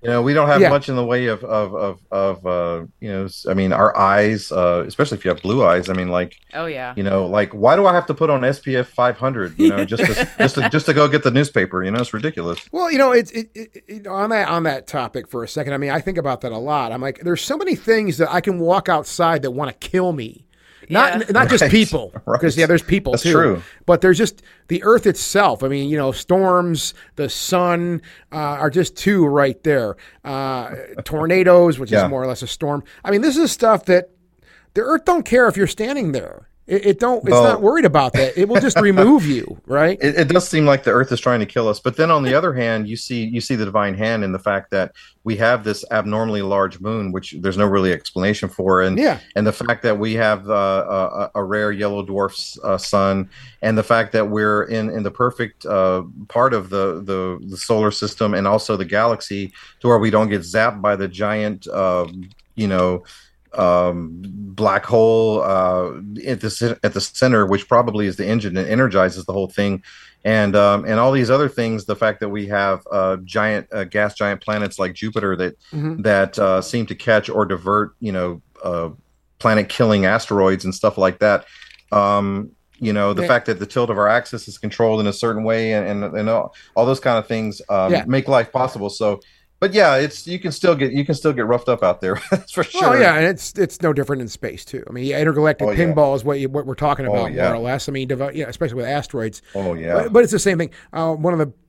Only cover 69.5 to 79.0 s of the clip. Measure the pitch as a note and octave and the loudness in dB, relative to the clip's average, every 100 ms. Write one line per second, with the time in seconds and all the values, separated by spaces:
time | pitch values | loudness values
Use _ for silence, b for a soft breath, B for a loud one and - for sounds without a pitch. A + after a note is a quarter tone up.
69.5 | - G2+ G2 B B B B G#2 A2 G#2 | -2 -2 -2 B B B B -2 0 2
70.5 | G2+ G2+ G2+ - A2 B2 C3+ A#2 C3 D3 | 4 4 2 0 2 2 2 2 2 2
71.5 | - A#2 A2+ - G#2 A2 G#2 G#2 G2+ G2+ | -2 -4 -4 -6 -2 -2 -2 -6 -6 -4
72.5 | G2+ G2 F#2 - G2+ F#2+ F#2+ F#2 G#2 G#2+ | -2 0 -2 -4 -2 -2 -2 -4 -2 -2
73.5 | G#2 - A2 F#2+ G#2+ G#2 - G#2 G2 - | -2 -6 -8 -6 -2 -2 -2 -4 -4 -4
74.5 | G#2+ G2+ - F#2 F2+ A2 A2 G2+ F2+ F2+ | -4 -4 -4 -6 -6 -6 -4 -4 -2 -4
75.5 | - b D#3 D3+ E3 G#2 G2 F#2+ - G2 | -6 b -8 -6 -4 0 2 0 0 0
76.5 | F#2+ F2+ A#2+ A2 G2+ - G#2+ G#2 - G2+ | 0 -2 -6 -6 -8 0 0 0 -2 -2
77.5 | F#2 F2+ G#2 G#2 _ A2 F#2+ F2+ F2 _ | -2 -2 -2 -2 _ -8 -4 -4 -8 _
78.5 | _ F#2 F2 E2+ C#2 | _ -6 -6 -6 -10